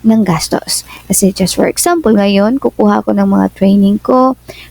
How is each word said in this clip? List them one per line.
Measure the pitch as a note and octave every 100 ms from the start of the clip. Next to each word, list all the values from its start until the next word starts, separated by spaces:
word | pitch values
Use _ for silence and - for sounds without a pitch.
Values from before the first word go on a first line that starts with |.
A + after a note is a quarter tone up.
| A3
ng | A3
gastos. | F#3+ E3 - - - - - - -
Kasi | G3 F#3+
just | F#3+ F3+ -
for | F3
example, | - F4 F4 B3+
ngayon, | G#3 G3+ G3 G#3 C4+
kukuha | A#3+ - G#3 G#3
ako | G#3 G3+
ng | G3
mga | G3 F#3+ -
training | G3 G3+ G3 G#3
ko. | - B3+ B3+ C4 - - -